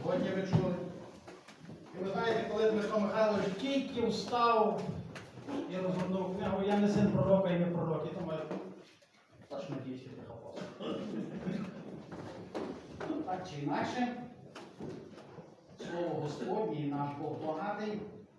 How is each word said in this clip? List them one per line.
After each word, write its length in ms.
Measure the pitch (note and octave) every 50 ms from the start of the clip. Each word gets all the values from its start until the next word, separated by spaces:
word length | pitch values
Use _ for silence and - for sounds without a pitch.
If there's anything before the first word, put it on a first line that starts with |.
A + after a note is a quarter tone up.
| -
Сьогодні 260 | E3 F#3 F#3 F#3+ G3
ви 120 | F#3+ F#3
чули. 320 | F#3+ F#3 E3+ - F#3 F3+ F3+ F3+ F3+ - - - - - - - - - - - - - - - - - - - - - -
І 80 | F3 F#3+
ви 80 | G3
знаєте, 380 | G3 - A3+ A#3 - - - -
коли 200 | G#3 G#3+ A3 G#3+
Дмитро 280 | G#3+ G#3 G3 - - G#3+
Михайлович 460 | G3+ G#3 G#3 A3 A3 G#3+ G#3 G3 F3+ F#3 F#3 -
тільки 460 | C4+ C4+ C#4 C4+ B3+ - - A#3+ A3+ G#3
встав 760 | - - - - B3 A#3+ A#3+ A#3+ A#3 A3 G#3+ G#3 - - - - - - - - - - - - - - - - C#4+ C#3+ - -
і 60 | F3 F#3
розгорнув 600 | F#3 F#3 F3+ F#3 F#3 F#3 F#3 F#3+ F#3 F3+ F#3 G#3
книгу, 260 | G#3+ G3 G3 F#3+ G3 G3+
я 100 | G3+ G#3
не 100 | G#3 G3+
син 240 | - G#3 G3+ -
пророка 380 | - F#3 - - F#3+ F#3+ - F3+
і 100 | E3+ E3+
не 60 | F3
пророк, 420 | - E3 D#3+ D#3 E3 D#3 D3+ - D#3+
і 40 | -
тому 160 | F3+ E3+ D#3+
я 100 | D#3+ D#3 D3+ D3+ - F#3+ F#3 - - - - - - - - _ _ - _ _ - - - -
точно 260 | - - - - C#3 B2+ B2+
дійсно 220 | B2+ B2+ - - -
тих 200 | - - - -
апостолів. 720 | - - - - - - - - - - - - - - - - G3 A3 F#3+ - - - - F#3 - - - - - - - - - - - - - - - - - - - - - - - - - - - - - - - -
Ну, 60 | - -
так 260 | - - F#3 F3+ F3+ -
чи 120 | D3 C#3+ C#3
інакше, 580 | D3+ G3 A3+ - - G#3+ B3 B3 A3+ - - - - - - - - - - - - - - - - - - - - - - - - - - - - - - - - - -
слово 440 | - F3 E3+ E3+ F3 D#3+ - -
Господнє 600 | D3+ D3+ - - - F#3+ F#3 G#3+ A3 D#3+ D#3 D3
і 60 | D3 C#3
наш 220 | C#3+ C#3+ C#3+ C#3+ C#3+ C#3+
Бог 100 | D3+ - - - D3+ D#3
багатий 520 | D#3 E3 F#3+ G#3 G#3 G#3+ G#3+ G#3+ G3 - - - - - - - -